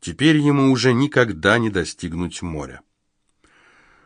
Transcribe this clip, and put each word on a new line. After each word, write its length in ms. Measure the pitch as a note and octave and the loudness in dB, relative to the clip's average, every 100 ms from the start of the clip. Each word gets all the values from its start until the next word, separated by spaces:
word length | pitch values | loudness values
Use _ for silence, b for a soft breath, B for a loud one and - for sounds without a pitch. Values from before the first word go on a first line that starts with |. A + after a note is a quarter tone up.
Теперь 360 | - E2 D3+ D3+ | -12 0 2 4
ему 340 | D3 C#3+ C3+ | 2 2 2
уже 220 | B2+ B2+ | 4 2
никогда 640 | A#2+ D3 C3 A#2 E2 F#2+ A#2 | 2 2 2 0 0 2 2
не 100 | A2+ | 0
достигнуть 720 | F#2+ D#2 - F2 E2 E2+ - | -2 -6 -8 -10 -6 -8 -8
моря. 400 | F2 D#2 C2+ B1+ _ _ _ _ _ _ b b b b b b | -10 -8 -10 -16 _ _ _ _ _ _ b b b b b b